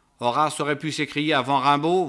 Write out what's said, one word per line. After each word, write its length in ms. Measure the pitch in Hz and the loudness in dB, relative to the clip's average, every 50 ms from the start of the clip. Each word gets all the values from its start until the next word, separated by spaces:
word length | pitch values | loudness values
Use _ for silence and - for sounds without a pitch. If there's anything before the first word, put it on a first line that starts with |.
| _ _ _ - | _ _ _ -4
Horace 400 | 123 120 120 143 156 147 - - | -2 0 2 2 0 0 0 -2
aurait 200 | 147 147 147 139 | -2 -2 -2 -4
pu 120 | 156 151 | -4 -6
s'écrier 420 | 139 - 147 - - 147 151 156 151 | -4 -4 -4 -4 -4 -4 0 0 2
avant 260 | 135 120 139 143 135 | 2 2 2 0 2
Rimbaud, « 460 | 127 143 143 143 151 165 180 185 175 | 4 2 2 2 2 2 2 0 0